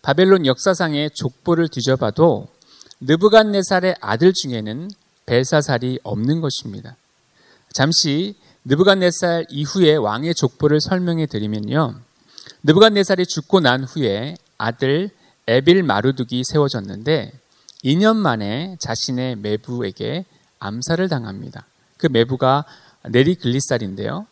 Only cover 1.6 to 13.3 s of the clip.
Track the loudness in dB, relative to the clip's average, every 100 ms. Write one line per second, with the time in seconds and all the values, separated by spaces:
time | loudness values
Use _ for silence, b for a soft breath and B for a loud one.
1.6 | 0 -2 -2 0 -2 2 2 2 -6 _
2.6 | B B B B 0 2 6 6 6 0
3.6 | 0 0 0 -4 -4 2 2 2 -4 -6
4.6 | -6 -8 -12 -16 _ _ -2 0 2 0
5.6 | 0 -2 -2 -6 -8 -4 -2 -2 -4 -6
6.6 | -10 -14 -16 -20 _ _ _ b b b
7.6 | b -2 0 2 0 -2 -4 -10 b b
8.6 | -2 2 4 4 2 2 -2 -2 -4 -6
9.6 | -4 2 4 4 0 -2 -4 -2 -2 _
10.6 | 0 0 0 -2 -2 -2 -4 -4 -4 -6
11.6 | -4 -2 -2 -6 _ _ B B B B
12.6 | 2 6 6 6 2 0 0